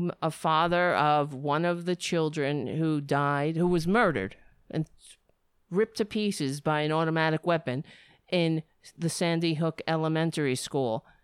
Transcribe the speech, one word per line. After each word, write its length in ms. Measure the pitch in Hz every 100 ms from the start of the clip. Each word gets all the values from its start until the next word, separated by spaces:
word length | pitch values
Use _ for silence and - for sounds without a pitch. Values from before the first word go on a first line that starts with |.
| 175 -
a 80 | 160
father 640 | - 160 160 170 175 180
of 400 | 104 147 147 147
one 300 | 135 143 151
of 220 | 175 175 170
the 100 | 175
children 720 | - 170 156 156 139 147 107
who 320 | 156 160 151
died, 560 | 143 143 143 143 151 165
who 100 | 175
was 220 | 175 165
murdered 480 | 226 202 113 95 - - _ -
and 160 | 160 151 _ - - _ _ _ _ -
ripped 260 | 180 220 -
to 60 |
pieces 560 | 208 220 208 196 139 143
by 200 | 156 151
an 100 | 151
automatic 560 | 156 160 160 160 156 175
weapon 380 | 165 135 127 - - - _ -
in 320 | 180 165 160 - _ - -
the 120 | 165
Sandy 440 | - 175 165 170
Hook 280 | 151 165 - -
Elementary 680 | 160 160 160 165 156 143 127
School. 480 | - 139 123 113 - _